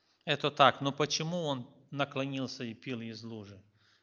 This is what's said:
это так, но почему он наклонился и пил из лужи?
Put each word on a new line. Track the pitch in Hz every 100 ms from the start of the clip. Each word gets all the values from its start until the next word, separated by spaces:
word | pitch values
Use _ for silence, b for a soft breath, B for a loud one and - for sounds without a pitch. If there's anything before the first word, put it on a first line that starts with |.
| _ _ -
это | 143 147
так, | 143 131 -
но | 139
почему | 139 147 - 160 175
он | 151 131 120 - -
наклонился | 139 139 135 135 135 123 -
и | 120
пил | 107 135 117
из | 113 107
лужи? | 113 113 101 95 - _ _ _